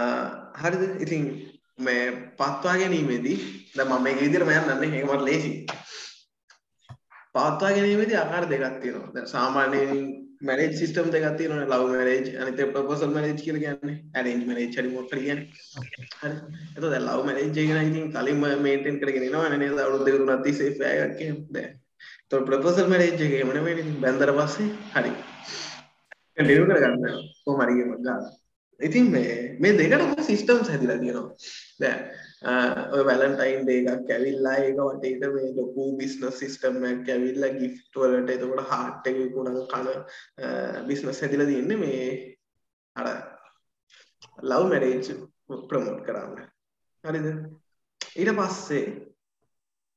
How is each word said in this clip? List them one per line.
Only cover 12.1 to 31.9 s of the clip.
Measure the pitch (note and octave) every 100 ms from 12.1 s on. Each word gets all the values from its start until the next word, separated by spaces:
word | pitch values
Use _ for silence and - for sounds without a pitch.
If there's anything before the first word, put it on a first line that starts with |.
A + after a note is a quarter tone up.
| B2+ B2+ B2+
අනිත් | C3 B2+
එක | C3+
ප්‍රොපෝසල් | C#3 C#3 D3 D3
මැරේජ් | D3+ D3+ D3
කියලා | D#3+ D3+
කියන්නේ. | D3+ C#3 D3 D3+ -
ඇරේන්ජ් | C3 B2 A#2+ A#2+
මැරේජ් | A#2+ A#2+
හරි | C3+ B2+
මොකක් | B2+ B2
හරි | C#3
කියන්නේ. | C#3 C#3+ - - - C3+ B2 - B2
හරි. | - D3 D#3 D3+ - -
එතකොට | D3 D#3
දැන් | C3 B2
ලව් | B2+
මැරේජ් | C#3+ C3 D3+ D#3
එක | D#3
නම් | D#3 D#3
ඉතින් | D#3+ D#3
කලින්ම | B2+ C3 D3 D3 C#3+
මේන්ටේන් | C#3 C#3 C#3+ C#3+
කරගෙන | C#3 C3 B2+
එනවනේ | D#3 D#3+ C#3+
නේද? | C#3 C#3+
අවුරුදු | C3 C3+ C3+
දෙක | C#3
තුනක් | C3+ C3
තිස්සේ | C#3+ C#3+ C3+ -
ෆෙයාර් | C3+ D3 D3
එකක් | -
එහෙම. | D#3 - -
දැන් | - - - _ _ - -
එතකොට | _ C3+ C3
ප්‍රොපෝසල් | C3+ D#3+ F3+ F3+
මැරේජ් | F3+ E3+ E3
එක | D3+
එහෙම | C3+ C3
නෙමෙයිනේ. | C#3+ E3 E3
ඉතින් | D#3 C#3+
බැන්දර | B2+ C3 C#3+
පස්සේ | C#3+ D3+ - G#3 - -
හරි. | C#3 B2 - - - - - - - - _ _ - _
කන්ටිනියු | - D3 D3 F#3
කරගන්න | E3+ B2+ A#2+
වෙනවා. | A#2+ A#2+ - -
කොහොම | C#3+ C#3
හරි | A#2+
ගේමක් | B2 B2 A#2+
ගන්න. | B2 A#2+ - - _ _ _ _
ඉතින් | D#3+ B3 A#3
මේ, | D3 A#2 A#2 A#2+ B2
මේ | F#3
දෙකටම | G#3 D#3+ D4 D#4 D4
සිස්ටම්ස් | C#4 G#3 - A#3+ G#3
හැදිලා | C#3 B2 A#2+
තියෙනවා. | B2 A#2+ - - - - - -
දැන්, | C#3